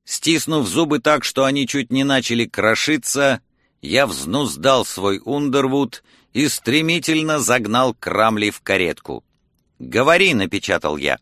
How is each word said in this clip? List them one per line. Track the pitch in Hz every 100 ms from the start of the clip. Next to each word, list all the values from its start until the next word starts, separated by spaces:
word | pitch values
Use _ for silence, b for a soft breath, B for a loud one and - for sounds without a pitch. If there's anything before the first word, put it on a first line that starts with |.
| -
Стиснув | - 156 160 - 156 104
зубы | 113 160 147
так, | 151 147
что | - 131 135
они | 143 127
чуть | 143 120
не | 131
начали | 139 135 117 117 110
крошиться, | - 107 113 - 151 - 143 139 120 - _ _ _
я | 69 117 131
взнуздал | 69 73 127 120 76 131 131 98
свой | - 98 98
Ундервуд | 113 143 143 139 135 139 131 - b b b
и | 120 143
стремительно | - 113 147 160 170 147 160 156 151
загнал | 113 123 104 120 131
Крамли | - - 104 113 107 104
в | -
каретку. | - 95 85 - - 60 - _ _ _ _ -
«Говори», — | 64 110 139 175 190 120
напечатал | 92 98 - 87 76 76
я. | 71 65